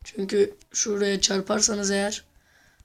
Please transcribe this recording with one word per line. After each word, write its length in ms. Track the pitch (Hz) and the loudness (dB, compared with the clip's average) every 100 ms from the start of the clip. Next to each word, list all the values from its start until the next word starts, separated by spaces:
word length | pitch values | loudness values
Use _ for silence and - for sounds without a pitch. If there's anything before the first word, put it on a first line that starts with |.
Çünkü 520 | - - 196 208 202 - _ | -14 -8 0 2 2 0 _
şuraya 480 | - 240 202 202 196 | -4 -2 0 0 2
çarparsanız 720 | - 196 190 208 208 208 196 | 2 0 0 2 2 0 -2
eğer 340 | 196 202 214 - _ _ _ _ _ | -2 -2 -6 -14 _ _ _ _ _